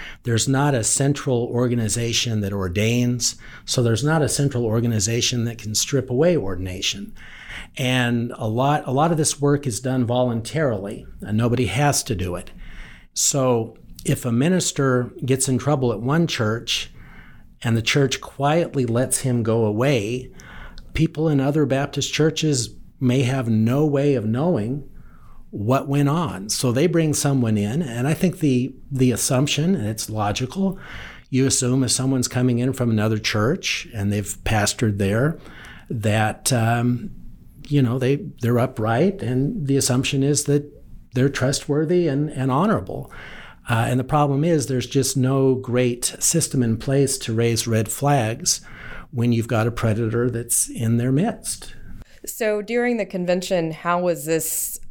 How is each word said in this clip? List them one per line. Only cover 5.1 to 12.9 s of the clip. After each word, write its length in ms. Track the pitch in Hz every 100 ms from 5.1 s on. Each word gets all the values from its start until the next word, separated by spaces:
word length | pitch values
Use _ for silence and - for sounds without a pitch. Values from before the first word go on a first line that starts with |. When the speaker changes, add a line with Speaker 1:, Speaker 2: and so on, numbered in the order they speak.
| 117 - 123 117
Speaker 1:
that 140 | 113
can 160 | 110 107
strip 340 | - 139 127
away 260 | 127 170 160
ordination. 800 | 98 90 92 90 - 101 104 - - - - - - -
And 560 | 127 127 120 120 117 -
a 120 | 110
lot, 400 | 113 139 147 -
a 40 |
lot 200 | 131 165
of 60 | 160
this 220 | 147 -
work 280 | 143 143 135
is 120 | 104
done 260 | 131 131 117
voluntarily, 1000 | 123 123 117 110 156 160 101 98 117 - -
and 160 | - 107
nobody 300 | 120 120 110
has 340 | 107 147 -
to 120 | - 98
do 200 | 90 87
it. 160 | - - - - -